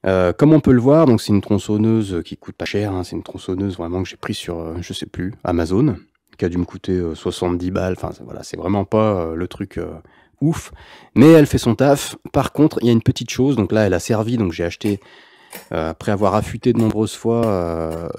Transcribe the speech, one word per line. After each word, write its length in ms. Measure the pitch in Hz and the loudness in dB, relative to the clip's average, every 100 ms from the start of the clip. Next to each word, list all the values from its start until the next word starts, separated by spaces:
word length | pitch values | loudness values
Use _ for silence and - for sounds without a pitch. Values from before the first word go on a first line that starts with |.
| 95 | 2
Euh, 260 | 95 90 | 2 2
comme 180 | - 151 | 4 6
on 80 | 156 | 6
peut 120 | 139 | 6
le 100 | 123 | 4
voir, 240 | 123 156 151 | 6 6 6
donc 160 | 113 | 4
c'est 100 | - | 2
une 100 | 104 | 0
tronçonneuse 800 | - 101 - 104 110 113 98 87 - | 2 -2 0 0 2 2 0 -6 -8
qui 100 | - | -14
coûte 200 | - - | -16 -10
pas 100 | 85 | -6
cher, 260 | 104 104 | -4 -4
hein, 120 | 92 | -6
c'est 120 | 87 87 | -8 -10
une 60 | |
tronçonneuse 560 | - 92 - 92 98 90 | -12 -14 -8 -4 -4 -4
vraiment 240 | 85 90 | -6 -6
que 80 | 90 | -6
j'ai 80 | - | -8
pris 160 | - | -10
sur, 240 | 104 - 85 | -8 -8 -10
euh, 160 | 82 85 | -8 -10
je 120 | 87 | -10
sais 120 | 101 - | -12 -10
plus, 260 | - 92 - | -10 -10 -8
Amazon, 520 | 90 87 82 95 147 87 _ _ _ - | -4 -2 0 2 2 -2 _ _ _ -6
qui 60 | 92 | -4
a 40 | |
dû 80 | 87 | -2
me 80 | 90 | -6
coûter, 280 | - - | -8 -4
euh, 200 | 92 85 | -2 -4
soixante-dix 560 | 78 90 - 90 87 90 | -6 -8 -4 -4 -2 -4
balles, 240 | 92 92 90 | -4 -4 -4
enfin 140 | 80 | -8
c'est, 120 | - | -12
voilà, 180 | - - | -16 -16
c'est 160 | - 85 | -14 -8
vraiment 260 | 85 101 | -4 -2
pas, 380 | 95 107 110 95 | 0 2 2 0
euh, 140 | 82 82 | -4 -6
le 120 | 90 | -8
truc, 300 | - 98 85 | -8 -10 -8
euh, 140 | 82 82 - _ _ _ | -10 -12 -20 _ _ _
ouf, 300 | 147 165 - - - - - | -2 -2 -10 -20 -20 -20 -4
mais 140 | - 147 | 6 8
elle 180 | 165 147 | 10 8
fait 140 | 127 | 2
son 160 | 120 107 | 0 2
taf. 400 | 139 - - - - | 2 2 -2 -12 -4
Par 180 | 143 - | -2 -2
contre, 280 | - 151 - | 2 2 4
il 60 | 120 | 2
y 20 | |
a 40 | |
une 100 | 117 | 4
petite 260 | 123 - 117 | 2 -2 -6
chose, 260 | - 131 123 | 0 0 2
donc 160 | 95 | 0
là 140 | 110 104 | 2 2
elle 80 | |
a 60 | 87 | 0
servi, 380 | - 110 110 120 | 0 -2 0 -2
donc 160 | 95 | -2
j'ai 100 | 82 | -2
acheté, 360 | 87 - 104 98 - - - _ _ - - | -6 -4 -4 -4 -8 -20 -20 _ _ -20 -8
euh, 200 | 85 80 | -6 -6
après 200 | 80 - | -6 -4
avoir 220 | 101 101 | 0 2
affûté 400 | 104 - 113 123 | 0 -2 -2 0
de 60 | 113 | 2
nombreuses 360 | 113 107 110 - | 0 0 -4 -4
fois, 300 | 113 117 110 | -2 0 0
euh, 640 | 95 85 82 82 82 85 | -2 -2 -4 -6 -8 -10